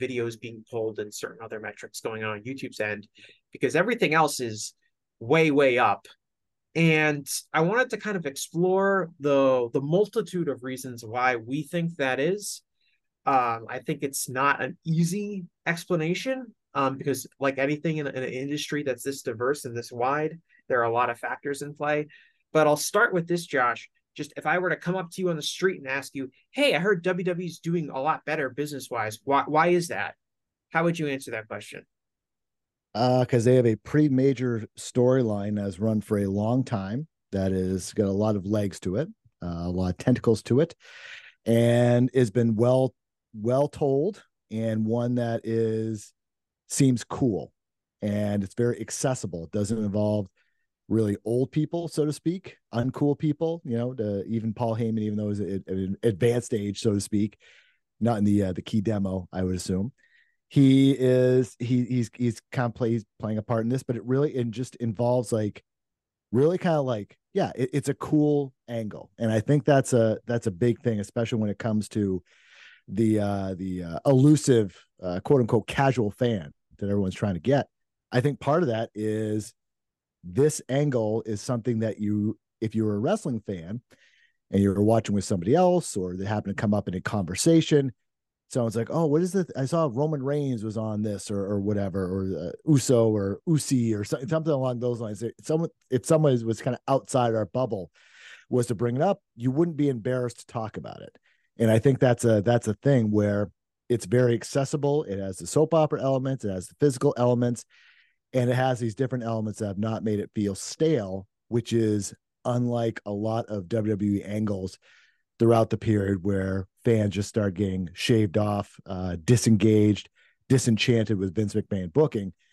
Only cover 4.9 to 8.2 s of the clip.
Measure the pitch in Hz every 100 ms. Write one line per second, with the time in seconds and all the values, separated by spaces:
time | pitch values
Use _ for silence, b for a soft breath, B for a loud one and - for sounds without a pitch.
4.9 | _ _ _ 117 160 160 143 135 123 113
5.9 | 101 - _ _ _ _ _ _ 156 165
6.9 | 156 151 147 139 - - 151 165 233 254
7.9 | 214 208 190